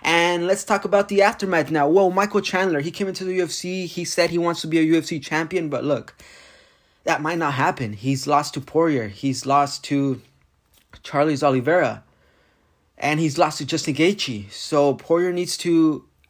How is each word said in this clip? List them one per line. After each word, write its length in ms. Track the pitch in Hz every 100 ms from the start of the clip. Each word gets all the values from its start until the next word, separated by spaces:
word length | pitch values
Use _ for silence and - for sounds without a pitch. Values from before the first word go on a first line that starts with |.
And 460 | - 170 175 175 170
let's 160 | -
talk 220 | - 196 196
about 240 | 202 202
the 120 | 202
aftermath 480 | 196 233 190 170 143
now. 200 | 156 143
Whoa, 200 | 180 190
Michael 300 | 185 208 208
Chandler, 400 | 196 185 190 151
he 120 | 156
came 180 | - 196
into 160 | 180 185
the 80 |
U 100 | 185
F 80 | 170
C. 340 | - 180 185 175
He 200 | - 170
said 240 | - 170
he 80 | 170
wants 240 | 170 165
to 60 | 156
be 120 | 165
a 40 |
U 140 | 156 165
F 60 | 156
C 120 | 160
champion, 480 | - 151 160 180 160
but 160 | 131
look, 320 | 135 131 - - - - - - _ _ _ _
that 180 | - 147
might 160 | 151 170
not 180 | 151 131
happen. 360 | 131 - 113
He's 360 | 104 123 135 143
lost 260 | 147 147
to 80 | -
Poirier. 480 | 131 156 165 139 107
He's 360 | 98 139 127 135
lost 380 | 139 139 - -
to 360 | 143 139 120 - _ _ _ _ _ _ -
Charles 400 | - 143 151 139
Oliveira. 600 | 147 131 123 180 135 107 - _ _ _ _ _ _ _ _ -
And 220 | - 156
he's 180 | 160 143
lost 200 | 156 -
to 80 | 139
Justin 300 | 160 - 139
Gaethje. 560 | 170 202 - 107 101
So 420 | - - 151 143
Poirier 400 | 123 - 170 180
needs 240 | 180 175 -
to, 480 | 175 165 160 143 - _ _